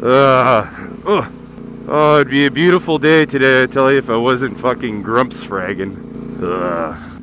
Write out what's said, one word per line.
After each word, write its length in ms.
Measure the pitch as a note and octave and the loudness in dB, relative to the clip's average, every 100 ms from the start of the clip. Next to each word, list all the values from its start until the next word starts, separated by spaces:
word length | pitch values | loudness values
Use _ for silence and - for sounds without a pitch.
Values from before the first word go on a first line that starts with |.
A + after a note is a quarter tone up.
Uh, 640 | A#2 C3 C#3 C3 B2+ A#2+ G2 - - - - | 4 4 6 6 4 2 0 -10 -16 -12 -2
ugh. 260 | G3+ A2+ - - - - - - | -2 -2 -10 -20 -18 -16 -16 -6
Oh, 280 | D3 D3+ D3+ | 0 4 4
it'd 140 | C#3 | 2
be 160 | C3+ C#3+ | 2 0
a 60 | |
beautiful 460 | B2 E3+ F3+ D#3 D#3 | 2 2 2 2 0
day 280 | D3 D#3+ D3+ | 4 4 4
today, 380 | C#3 C3 C3 | 2 4 4
I 20 | B2+ | 2
tell 260 | C3+ C3+ | 2 2
you, 60 | C#3 | 2
if 120 | B2+ | 0
I 80 | A2+ | 0
wasn't 420 | A#2+ B2+ C3 - | 2 0 -2 -4
fucking 440 | B2+ B2+ B2+ G#2+ | -2 -2 -4 -6
grumps 400 | G2 A#2 B2+ B2 | -2 0 0 -4
fragging. 1000 | - G2 F#2 F#2+ F#2+ F#2+ - - - - | -8 -6 -6 -6 -6 -8 -14 -14 -12 -8
Ugh. 800 | F#2 F2+ F2 E2+ D#2+ D#2+ D#2+ - | -6 -4 -4 -4 -6 -8 -16 -18